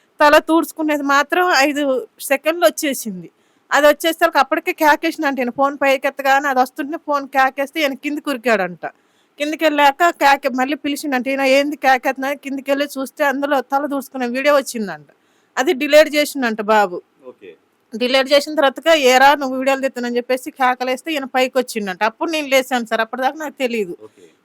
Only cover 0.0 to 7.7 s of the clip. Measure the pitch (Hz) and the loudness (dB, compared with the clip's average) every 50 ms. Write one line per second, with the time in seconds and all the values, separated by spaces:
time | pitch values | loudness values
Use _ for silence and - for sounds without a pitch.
0 | _ _ _ - 302 294 302 311 302 - 320 330 302 - - - 311 302 302 285 | _ _ _ 2 4 6 6 6 4 4 2 2 2 0 -4 -6 -2 -2 -2 -2
1 | 277 277 277 277 294 - 339 349 359 359 349 262 269 302 277 285 294 269 262 247 | 0 0 2 2 2 2 0 0 2 2 2 2 2 2 0 0 -2 0 -2 -2
2 | 226 - _ - - - 269 277 - 311 330 349 349 311 - - 320 285 254 - | -4 -8 _ -16 -4 -2 -2 -2 0 -2 0 2 2 2 2 0 -2 -4 -4 -6
3 | - 226 190 180 165 - _ _ _ _ _ _ _ - - 277 294 294 302 - | -8 -10 -12 -12 -14 -18 _ _ _ _ _ _ _ -2 0 4 4 4 4 2
4 | - 330 330 - 349 339 - 294 269 - 311 330 - 370 349 - 320 294 302 - | 0 -4 0 0 0 0 2 0 0 0 0 -2 -2 -4 -2 2 2 4 4 2
5 | - 330 311 - 311 277 277 269 247 240 240 - 269 277 294 269 285 269 269 269 | 0 -4 -4 -2 -4 -2 -2 -2 -4 -4 -2 0 -2 -2 0 0 0 0 0 0
6 | 285 277 269 - 262 269 269 277 294 285 269 254 262 262 - - 302 269 330 320 | -2 -4 -6 -2 0 2 2 2 2 0 0 0 0 0 -2 -8 -8 -8 -10 -10
7 | - 302 285 277 277 254 - 269 262 269 262 277 277 262 | -6 -4 -4 -4 -4 -2 0 0 0 0 0 -4 -6 -6